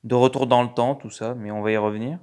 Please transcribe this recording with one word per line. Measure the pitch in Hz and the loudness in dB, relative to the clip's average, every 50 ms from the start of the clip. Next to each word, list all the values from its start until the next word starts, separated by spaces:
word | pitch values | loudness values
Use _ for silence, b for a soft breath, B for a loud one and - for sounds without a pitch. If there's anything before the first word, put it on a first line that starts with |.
| - | -2
de | 113 123 | 0 4
retour | 123 127 131 - 139 135 | 4 4 4 4 0 2
dans | 120 123 123 | 4 4 4
le | 123 120 | 4 2
temps, | - - 120 127 139 | 0 -2 0 0 -2
tout | 135 - 107 | -4 -8 -16
ça, | - - 110 113 127 | -12 -10 -8 -8 -8
mais | 123 107 104 | -8 -10 -8
on | 104 107 | -8 -4
va | 104 110 | -2 0
y | 110 107 | 0 0
revenir. | 107 107 104 107 113 131 165 175 | 0 -2 -2 -4 -8 -8 -10 -10